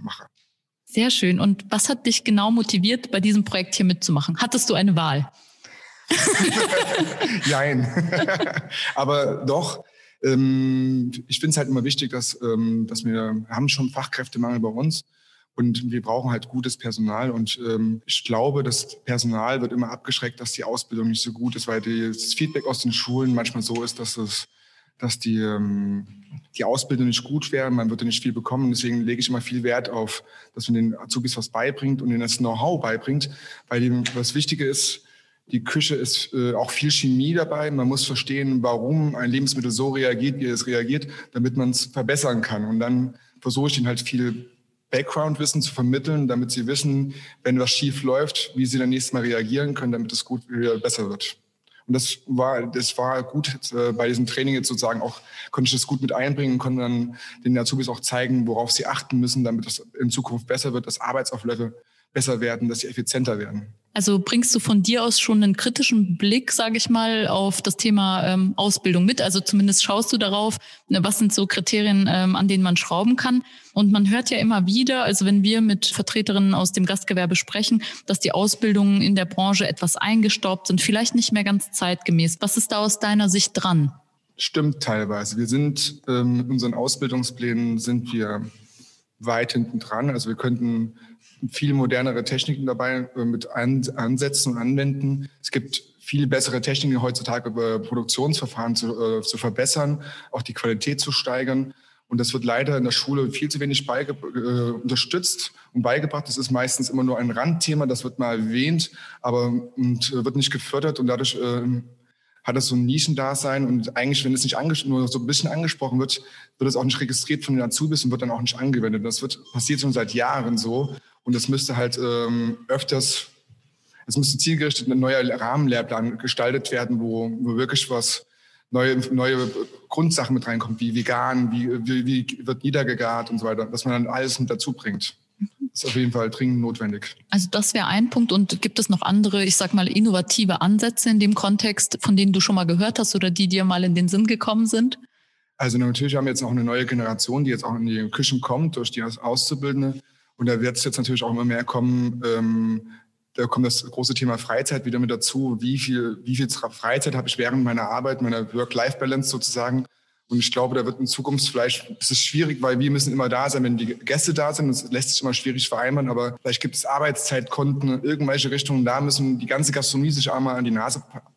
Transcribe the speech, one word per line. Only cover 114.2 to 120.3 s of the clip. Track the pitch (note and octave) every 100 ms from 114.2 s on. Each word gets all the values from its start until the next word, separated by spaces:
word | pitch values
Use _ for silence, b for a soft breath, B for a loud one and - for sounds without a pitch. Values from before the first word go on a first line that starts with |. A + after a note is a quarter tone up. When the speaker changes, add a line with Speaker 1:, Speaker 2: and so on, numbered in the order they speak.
| C3
Speaker 1:
wenn |
es | C3
nicht | B2+ A#2
anges-, | D#3 D#3 C3+
nur | C3 B2
so | G#2+
ein | A#2+
bisschen | C#3+ D#3+
angesprochen | D3+ E3 - C3+ B2
wird, | C3 - B B B _
wird | C3+
es | A#2+
auch |
nicht | C3 B2
registriert | B2+ B2+ - D3 -
von | C3
den |
Azubis | A#2+ - D#3 D3+
und | C3
wird | A#2+
dann | B2
auch | A2+
nicht | A#2+ -
angewendet. | C3 B2+ A2 G#2+ A2
Das | A2+
wird, | C3 - -
passiert | B2+ A#2 D3
schon | C#3
seit | B2 A2 A#2
Jahren | B2